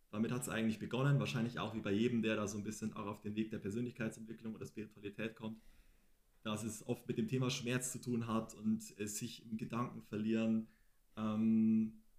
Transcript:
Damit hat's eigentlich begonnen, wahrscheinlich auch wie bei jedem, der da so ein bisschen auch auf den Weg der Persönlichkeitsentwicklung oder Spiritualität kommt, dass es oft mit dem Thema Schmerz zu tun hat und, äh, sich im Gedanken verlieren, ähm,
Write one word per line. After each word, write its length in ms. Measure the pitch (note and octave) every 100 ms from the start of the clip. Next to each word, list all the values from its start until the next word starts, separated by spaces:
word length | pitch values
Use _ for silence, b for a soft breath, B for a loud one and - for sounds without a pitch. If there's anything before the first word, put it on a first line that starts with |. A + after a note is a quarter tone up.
| _
Damit 220 | G#2+ A2+
hat's 180 | B2 -
eigentlich 300 | G#2+ A2+ A2
begonnen, 400 | G2+ A#2+ C#3 C#3+
wahrscheinlich 400 | G#2 B2+ A2+ -
auch 160 | G#2 A2
wie 60 |
bei 100 | G#2
jedem, 300 | G2+ A#2+ A#2+
der 160 | A2 G#2+
da 100 | G2+
so 100 | G#2+
ein 60 |
bisschen 300 | G#2 G#2+ A2
auch 120 | A2 G2+
auf 160 | G#2
den 140 | G#2 G#2+
Weg 160 | A2
der 80 | G#2
Persönlichkeitsentwicklung 960 | G2+ G#2+ B2 - A2 A2 A2+ A2 A2+ G#2
oder 100 | -
Spiritualität 680 | - G#2+ - G2+ G2+ A2 A2
kommt, 260 | A2 A2 b b b b b b _ _
dass 200 | A2 G#2+
es 240 | A2+ A2 -
oft 200 | A#2+ -
mit 100 | A#2+
dem 100 | A2
Thema 220 | C3 B2+
Schmerz 400 | - A#2+ B2+ -
zu 80 | A2
tun 260 | - A#2 A#2
hat 300 | A2+ A2 -
und, 420 | A2 A2 - -
äh, 60 | G#2
sich 400 | - A#2+ - A#2
im 120 | A2
Gedanken 440 | C3+ A#2 B2 A2+
verlieren, 680 | - G#2 A2 A2+ A2+ A2+ A2 b b b _ -
ähm, 840 | A2 G#2+ A2+ A2 A2 A2 A2 - -